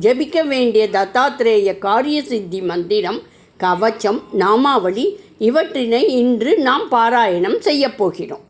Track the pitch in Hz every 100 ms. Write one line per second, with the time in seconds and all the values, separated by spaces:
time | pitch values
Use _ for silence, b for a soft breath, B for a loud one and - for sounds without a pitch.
0 | 190 254 302 330 311 262 247 214 214 190
1 | 196 240 277 - 226 214 196 190 196 214
2 | 277 294 285 233 185 190 180 175 170 208
3 | 180 220 b b b - 185 180 220 220
4 | 202 240 - 196 190 220 277 262 185 196
5 | 349 403 B - 214 285 - 277 233 233
6 | 403 254 247 233 233 392 262 277 427 247
7 | 226 247 220 175 185 440 - 294 269 -
8 | 190 175 165 143